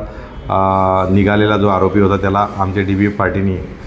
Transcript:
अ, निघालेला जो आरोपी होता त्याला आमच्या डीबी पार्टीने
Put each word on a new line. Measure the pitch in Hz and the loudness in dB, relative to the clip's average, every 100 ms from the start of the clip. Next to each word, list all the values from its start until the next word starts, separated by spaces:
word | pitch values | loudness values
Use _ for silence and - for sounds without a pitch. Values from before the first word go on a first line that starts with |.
| - - - - - | -6 -12 -16 -12 -2
अ, | 95 95 95 95 95 92 | 0 2 2 2 0 2
निघालेला | 98 98 104 104 101 | 2 2 2 2 2
जो | 104 | 2
आरोपी | 92 92 101 | 2 2 2
होता | 98 98 | 2 2
त्याला | 98 98 101 98 | 0 0 0 -2
आमच्या | 95 98 | -2 -2
डीबी | 98 95 101 | 0 0 0
पार्टीने | 101 92 98 98 90 - - | 0 -2 0 -2 -4 -8 -12